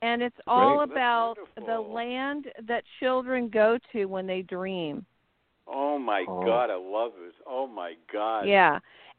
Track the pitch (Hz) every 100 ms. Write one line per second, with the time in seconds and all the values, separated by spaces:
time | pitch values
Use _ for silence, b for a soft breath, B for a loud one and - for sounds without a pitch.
0 | 233 240 240 - - 247 262 285 294 285
1 | 247 233 226 220 196 - 226 226 214 220
2 | 240 247 269 294 277 - 220 240 - -
3 | 262 254 247 254 233 214 214 240 - 233
4 | 196 190 190 185 185 185 190 190 160 143
5 | 196 _ _ _ _ _ - 135 143 147
6 | 120 104 90 92 95 117 123 95 92 104
7 | 117 98 87 - - 131 131 107 87 82
8 | - 104 107 110 104 196 175 147 B B
9 | B